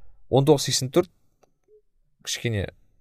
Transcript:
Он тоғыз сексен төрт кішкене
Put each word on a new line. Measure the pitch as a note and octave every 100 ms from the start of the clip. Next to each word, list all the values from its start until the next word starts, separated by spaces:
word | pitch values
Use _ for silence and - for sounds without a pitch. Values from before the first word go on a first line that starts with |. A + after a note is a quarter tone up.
| - - -
Он | B2+
тоғыз | C#3 C#3+ -
сексен | B2+ C3
төрт | E3+ F3+ _ _ _ _ _ _ _ _ _ _ _
кішкене | - - A#2+ G#2+ - - _ _